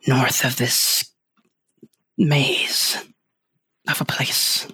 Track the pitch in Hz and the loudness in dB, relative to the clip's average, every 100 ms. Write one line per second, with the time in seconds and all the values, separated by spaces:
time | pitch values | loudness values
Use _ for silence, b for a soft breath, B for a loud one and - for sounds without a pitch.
0 | - 131 123 - 131 123 120 - - - | 2 2 2 0 -2 0 0 0 0 0
1 | - _ _ _ _ _ _ _ - _ | -4 _ _ _ _ _ _ _ -20 _
2 | _ - 156 147 131 - - - - - | _ 0 4 4 2 0 -2 -2 -2 -4
3 | - _ _ _ _ _ _ _ - - | -8 _ _ _ _ _ _ _ -6 -4
4 | 147 - 123 - - - - | -2 -4 -2 -2 0 -2 -6